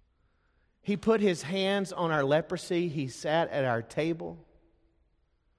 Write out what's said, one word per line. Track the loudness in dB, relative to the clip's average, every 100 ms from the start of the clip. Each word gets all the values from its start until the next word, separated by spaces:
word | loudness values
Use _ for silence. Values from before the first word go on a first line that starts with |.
| _ _ _ _ _ _ _ _
He | -4 0
put | 2 4
his | 4 2
hands | -2 -2 0 0 -2
on | -2 0
our | 2
leprosy. | 4 2 2 -6 -2 -2 0
He | -2 -6
sat | -6 0 0 0
at | 0 0
our | 0
table, | -2 -4 -2 -4 -8 -12 -18 -20 _ _ _ _ _ _ _ _ _